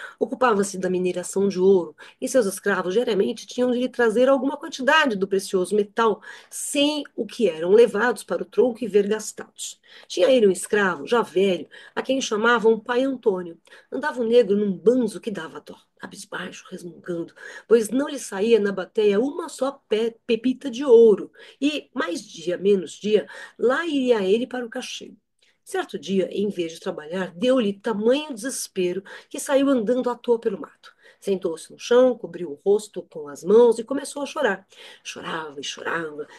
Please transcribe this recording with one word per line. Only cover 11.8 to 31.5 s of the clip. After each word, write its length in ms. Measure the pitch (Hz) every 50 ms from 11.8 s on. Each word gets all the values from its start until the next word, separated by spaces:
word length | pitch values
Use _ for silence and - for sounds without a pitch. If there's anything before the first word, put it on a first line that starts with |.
| - - _
a 60 | -
quem 200 | - - 262 269
chamavam 580 | - - 220 208 220 233 240 233 196 226 226 214
Pai 240 | 226 - 247 240 269
Antônio. 540 | 277 262 - - 220 190 185 180 170 165 - _ _ - - _ _
Andava 320 | - 269 269 302 247 247
o 60 | 233
negro 300 | 220 233 247 233 185 202
num 200 | 208 208 202 180
banzo 440 | 165 156 208 247 262 240 202 - 175
que 100 | - 233
dava 300 | 196 165 160 160 147 147
dó, 160 | - - - - _ _ _
cabisbaixo, 680 | _ - - 175 196 - - - 165 180 - - - - -
resmungando, 640 | 185 165 170 175 160 - - - 175 170 165 - - - - - - - -
pois 240 | _ 214 240 214 208
não 200 | 214 262 285 302
lhe 100 | 294 247
saía 400 | - - 208 190 196 233 233 214
na 140 | 202 202 196
bateia 480 | 185 175 170 _ 226 208 208 196 202
uma 260 | 247 285 - 349 330
só 240 | 285 - - 262 277 269 - _
pe-, 300 | _ 214 208 226 226 226 _ _
pepita 420 | - 233 226 - 262 254 - - 285
de 140 | 226 233 294
ouro, 480 | 277 233 233 233 226 196 202 151 - _ - - - - _
e, 280 | 269 294 302 - - _ _
mais 280 | 254 311 339 339 254
dia, 360 | - - - 170 151 175 175
menos 340 | - 175 202 208 190 165 143 -
dia, 320 | - - 208 214 190 - - - - - - -
lá 280 | - - 233 262 311 339
iria 160 | 339 294 277 254 247 240 214 190
ele 240 | 185 202 233 254
para 180 | 240 - 254 240
o 40 | 233
cacheiro. 460 | - 254 240 - - - - - 196 _ _ _ _ _ _ _ _ _ _
Certo 360 | - - 381 - - - 185
dia, 280 | 139 160 196 190 175 -
em 180 | - - 202 208
vez 240 | 196 180 170 165 165
de 60 | -
trabalhar, 520 | - 190 170 156 151 151 170 190 185 165 165
deu-lhe 380 | 170 226 247 262 262 220 202 196
tamanho 600 | - - 233 220 202 214 233 262 294 302 311 269
desespero 720 | 202 208 269 - - - - _ 190 180 175 180 196 196 - - - - _
que 100 | - 285
saiu 300 | - - 285 269 277 277
andando 400 | 277 247 208 190 247 254 240 247
à 60 | 240
toa 240 | 233 - - 233 226
pelo 200 | - 226 196 -
mato. 340 | - - _ _ _ - _ _ _ - _ _
Sentou-se 520 | - 202 196 180 - 175